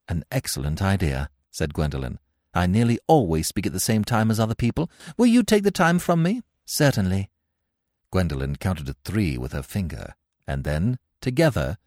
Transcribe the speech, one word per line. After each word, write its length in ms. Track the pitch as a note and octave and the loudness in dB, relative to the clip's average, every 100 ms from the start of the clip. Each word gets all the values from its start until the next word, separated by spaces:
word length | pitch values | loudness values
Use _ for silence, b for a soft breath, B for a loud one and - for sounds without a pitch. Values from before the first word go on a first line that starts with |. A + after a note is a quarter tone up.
| - | -6
"An 160 | E2+ - | -6 -2
excellent 520 | C3 - C#2+ C#2+ D#2+ | -6 -4 -4 -4 0
idea," 480 | G2 G2 E2 C2+ C#2 _ _ | 0 2 0 -2 -4 _ _
said 240 | - D#2 | -6 -6
Gwendolen. 440 | D2+ D2+ C2+ C2 - _ _ _ | -2 -2 -2 -6 -10 _ _ _
"I 140 | E2+ F2+ | 0 2
nearly 320 | G#2 A#2+ A#2 - | 4 2 0 2
always 420 | D#3+ F#2 D#2+ E2 | 2 4 0 -2
speak 180 | - F#2 | -4 -4
at 60 | |
the 80 | F2+ | -4
same 240 | - A2 | 0 0
time 260 | G#2 A2+ A2 | 0 0 0
as 80 | A2 | 0
other 160 | A2 | 0
people. 360 | A2+ A#2+ C#3 E3+ B B - | 0 -2 -2 -6 B B 2
Will 100 | A#3+ | 4
you 160 | A#3+ | 4
take 200 | G#3+ G#3 | 4 2
the 60 | G3 | 2
time 280 | F#3+ E3+ F3 | 2 2 2
from 240 | - E3+ | 2 2
me?" 200 | E3+ A#3+ - _ | 2 -2 -6 _
"Certainly." 640 | - - C#3+ A#2+ F#2 G2 G2 _ _ _ _ _ _ _ _ | -10 2 2 4 2 0 -2 _ _ _ _ _ _ _ _
Gwendolen 460 | F#2 E2+ C#2 C#2 C#2+ | 0 0 0 -4 -2
counted 300 | G2 F2+ C#2 | -2 -2 -4
to 100 | C2+ | -10
three 340 | - G2+ F2+ B1 | -4 0 0 0
with 140 | B1+ | -4
her 100 | C#2+ | -6
finger, 520 | C2+ G#2 E2+ C#2 - - _ _ - | -6 -4 -4 -6 -12 -16 _ _ -6
and 180 | C#2 | -4
then, 340 | C#2+ D2+ G#2 B2+ _ _ | -2 0 0 -2 _ _
together, 580 | C3 B2+ D#3+ F2 C2 F2+ | -6 2 2 2 -4 -6